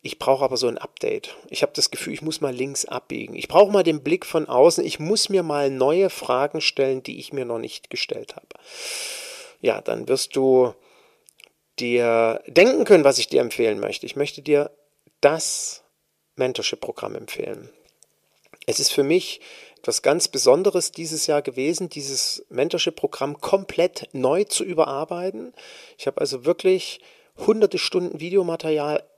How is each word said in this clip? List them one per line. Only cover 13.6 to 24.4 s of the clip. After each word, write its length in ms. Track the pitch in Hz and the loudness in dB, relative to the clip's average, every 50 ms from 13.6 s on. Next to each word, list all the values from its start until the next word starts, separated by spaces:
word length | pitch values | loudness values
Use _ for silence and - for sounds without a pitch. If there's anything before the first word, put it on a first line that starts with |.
| 117 110 104 98 | 0 0 0 0
möchte. 260 | 107 104 98 - - | -4 -6 -6 -8 -10
Ich 120 | - - | -10 -6
möchte 240 | 135 143 143 - - | -4 -6 -6 -6 -10
dir 300 | 139 147 147 143 147 143 _ _ _ _ _ _ _ _ _ _ | 0 2 2 2 2 0 _ _ _ _ _ _ _ _ _ _
das 600 | - 139 156 160 - - - - - - - - _ _ _ _ _ _ _ _ _ _ _ | 4 4 4 2 -2 -4 -4 -6 -6 -8 -10 -12 _ _ _ _ _ _ _ _ _ _ _
Mentorship-Programm 800 | - 131 127 123 - 107 - - - - - - - - - 107 | -2 -2 -2 -2 -2 -4 -4 -6 -6 -8 -10 -8 -8 -10 -10 -10
empfehlen. 540 | - - - - - - - 101 - - - _ _ _ _ _ _ _ _ _ _ _ _ _ _ _ _ - _ - | -12 -12 -10 -8 -6 -6 -6 -8 -12 -14 -20 _ _ _ _ _ _ _ _ _ _ _ _ _ _ _ _ -20 _ -6
Es 160 | - 113 - | -4 -2 0
ist 100 | 104 - | 0 0
für 120 | - - 139 | 2 2 2
mich 360 | 139 165 185 - - - - - - - - - - _ | 4 4 2 2 -2 -12 -14 -14 -20 -20 -20 -20 -20 _
etwas 240 | _ - - 113 - | _ -6 -4 -4 0
ganz 260 | - 139 147 175 - | 2 2 2 2 0
Besonderes 640 | - - 135 - 127 135 160 190 208 - - - - | -2 -2 4 6 6 6 6 4 2 2 2 -2 -2
dieses 360 | - - 165 156 160 151 - | -6 -10 -10 -6 -4 -4 0
Jahr 140 | - 151 147 | 0 0 0
gewesen, 460 | 147 139 123 131 131 151 170 165 190 | 0 -2 -4 -2 -2 0 0 -2 -6
dieses 580 | 160 - 147 139 139 135 127 - - - - - _ | -8 -8 -10 -8 -6 -4 -4 -2 -4 -4 -6 -10 _
Mentorship-Programm 880 | - 123 139 175 - 165 - 170 160 - - - - - 139 143 147 - | -2 -2 0 0 0 -2 -2 -2 -2 -2 -4 -4 -2 -4 -4 -4 -4 -8
komplett 720 | - - - 196 190 - - - 170 185 - - - - | 0 0 0 0 0 -2 0 0 0 0 0 -8 -16 -10
neu 320 | - 135 127 131 147 185 | -4 0 2 2 2 2